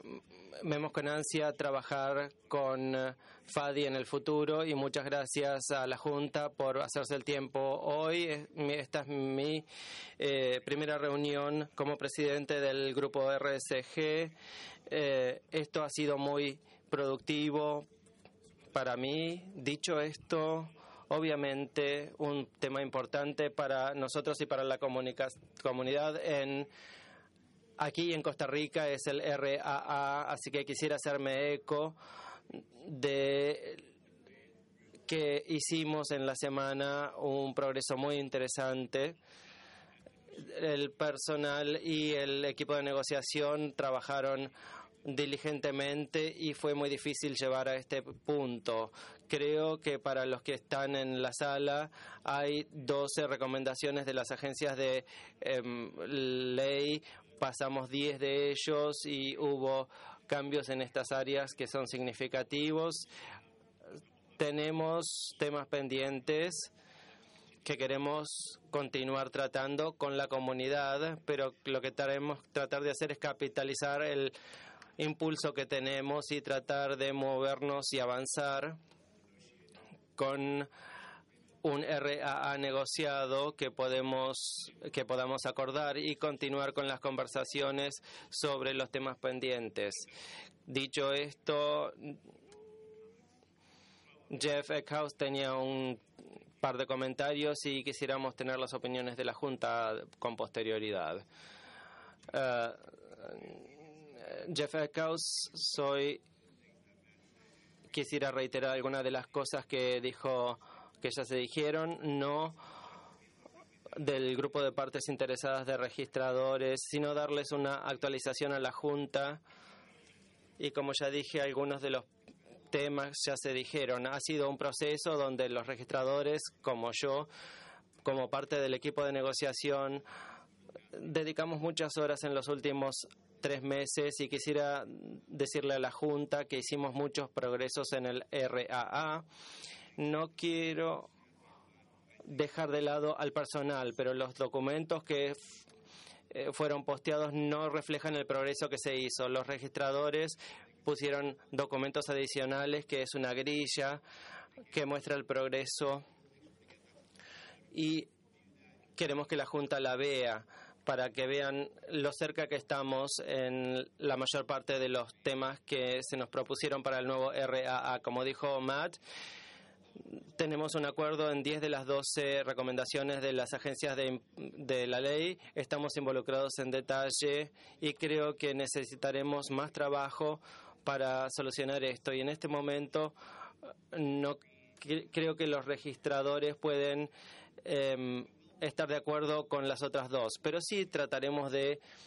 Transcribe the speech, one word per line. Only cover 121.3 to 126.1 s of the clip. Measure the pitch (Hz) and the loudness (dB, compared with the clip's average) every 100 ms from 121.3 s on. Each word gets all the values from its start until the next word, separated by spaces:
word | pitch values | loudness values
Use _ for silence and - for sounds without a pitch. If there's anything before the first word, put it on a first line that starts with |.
| 151 | 0
algunos | 139 135 143 139 | 0 0 0 0
de | 139 | 0
los | 131 - _ - - - - - | -2 -4 _ -20 -20 -20 -20 -2
temas | 147 143 143 139 147 | 0 2 0 -2 -2
ya | - 135 | -2 0
se | 139 | 0
dijeron. | 131 127 151 127 123 127 | -2 0 0 0 0 0
Ha | 139 | -2
sido | - 156 139 | 0 2 2
un | 139 | 0
proceso | 139 131 147 151 170 151 | -2 0 0 0 0 2
donde | 135 131 127 | 2 2 0
los | 120 117 | 0 -4
registradores, | 127 127 135 131 | -6 -2 0 2